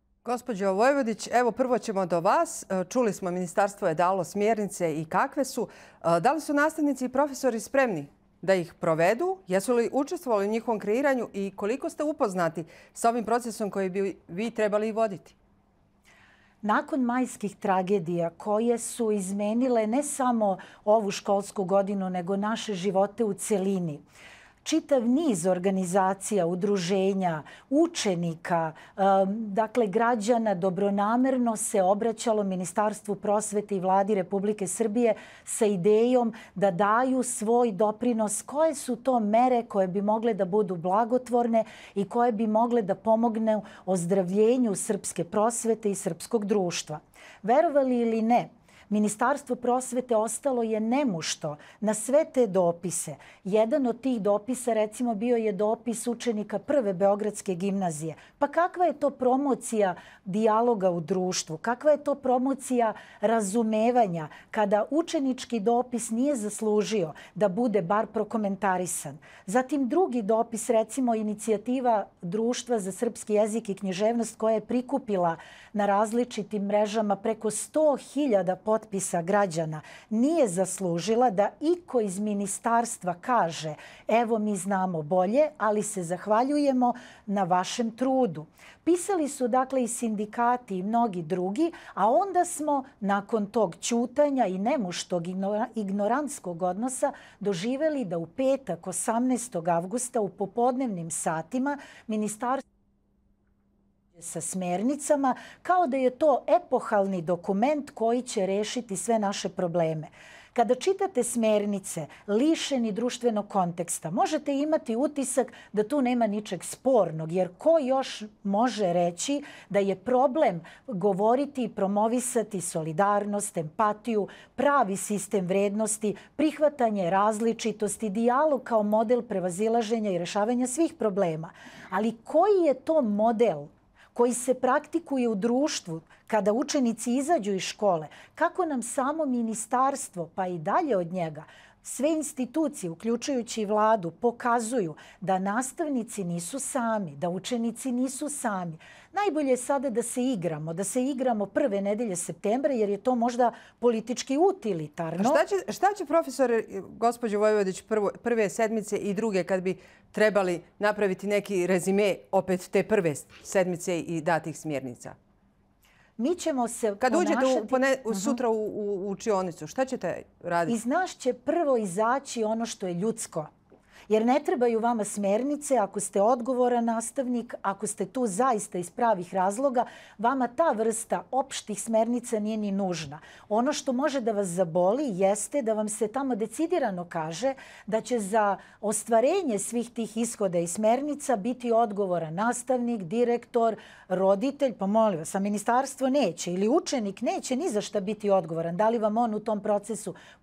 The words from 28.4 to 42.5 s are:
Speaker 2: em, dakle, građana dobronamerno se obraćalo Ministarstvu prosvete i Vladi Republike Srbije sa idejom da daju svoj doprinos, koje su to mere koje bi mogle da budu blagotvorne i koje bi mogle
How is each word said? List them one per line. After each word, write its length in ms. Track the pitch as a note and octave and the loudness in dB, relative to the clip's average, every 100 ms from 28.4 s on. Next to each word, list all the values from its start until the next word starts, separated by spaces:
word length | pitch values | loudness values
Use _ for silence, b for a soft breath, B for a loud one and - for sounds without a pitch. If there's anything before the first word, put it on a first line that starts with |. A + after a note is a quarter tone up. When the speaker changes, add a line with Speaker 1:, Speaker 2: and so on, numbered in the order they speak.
| - E3+ D#3+ D#3 B - | -2 0 0 -6 B 0
Speaker 2:
em, 580 | G3 G3 F#3+ G#3+ A3 | 4 4 2 -2 -4
dakle, 320 | F#3+ A3 B3 A3 | -2 0 0 0
građana 680 | G#3+ A3+ B3 G3+ A#3+ A3 | 2 2 2 2 2 2
dobronamerno 1000 | F#3 F#3+ F3+ G3+ G3+ G3+ A#3+ C4 C4 A#3+ G#3+ | 0 0 0 0 2 2 2 2 2 0 -2
se 260 | - G#3 | -2 2
obraćalo 600 | F#3 G3+ A3+ A3 A#3+ G#3+ | 4 4 0 -2 0 0
Ministarstvu 720 | G3+ F#3 F3+ - G#3+ G#3+ - | 0 -2 -2 0 0 -2 -6
prosvete 640 | G3+ G#3+ G#3 G#3 G#3 G#3 G3 | -4 0 0 0 -4 -2 -2
i 40 | |
Vladi 340 | F#3 F#3+ G3 | 2 4 4
Republike 520 | G#3 F3+ G3+ G3+ G#3+ F#3 | 0 0 0 0 -2 -4
Srbije 480 | - A3+ G#3+ A#3 G#3 B B | -2 0 2 2 2 B B
sa 220 | - - G#3+ | -10 0 2
idejom 640 | G3+ F3 G#3+ A#3+ B3+ A#3 A3+ B | 4 4 6 6 4 2 -2 B
da 160 | - G3 | 0 2
daju 520 | F3 G3+ A3+ C4 C4 | 4 4 4 4 0
svoj 500 | A#3+ - G#3+ A#3+ B3 | -2 -2 2 4 2
doprinos, 680 | F3+ G#3+ G#3+ B3 A3+ G#3 - | 2 0 2 0 0 0 -2
koje 320 | - C4+ D#4+ | -4 0 0
su 220 | C#4+ - A#3+ | 0 -4 -4
to 240 | C4+ B3+ | 0 2
mere 440 | G#3 A3 B3+ B3 A#3 | 4 4 4 2 2
koje 200 | G3+ F#3+ | 0 0
bi 140 | F3+ | 0
mogle 320 | G3+ A3 A3+ | 0 2 0
da 100 | G3+ | 0
budu 320 | F#3 G#3 G3+ F3+ | 0 2 0 -2
blagotvorne 880 | F3 G3 A#3 B3+ B3 A#3+ A#3+ A3+ A3 B B | 0 2 2 0 0 0 2 2 0 B B
i 100 | - | -4
koje 280 | G3 A#3+ A#3+ | -2 2 2
bi 140 | G#3 | 2
mogle 360 | A3 | 2